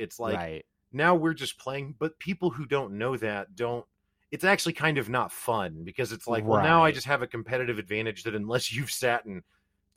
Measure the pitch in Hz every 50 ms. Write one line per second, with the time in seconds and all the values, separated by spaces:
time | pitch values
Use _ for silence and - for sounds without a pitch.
0 | 110 - - - 117 113 107 87 85 82 80 76 - _ _ _ _ _ 123 135
1 | 156 175 180 165 156 165 160 - 135 - - - - 131 135 143 139 139 139 -
2 | 151 160 156 _ - 180 196 - 180 170 - 147 147 117 143 139 131 98 101 104
3 | 113 127 131 113 110 107 104 101 98 - 95 98 120 117 120 120 - _ _ _
4 | _ _ _ _ _ _ 151 139 180 190 202 185 - 170 160 - 147 160 151 139
5 | 113 104 127 123 110 - - - - - 113 107 95 87 78 80 85 92 - -
6 | 123 104 113 - - 120 117 113 104 113 110 104 - 156 165 165 165 156 139 131
7 | 123 127 143 123 123 - - 117 110 110 127 127 127 117 110 104 101 92 104 110
8 | 113 113 104 - - 117 104 107 104 110 120 127 - - 110 131 139 - - -
9 | 127 120 117 117 - 107 95 90 - _ _ _ _ _ _ _ _ _ _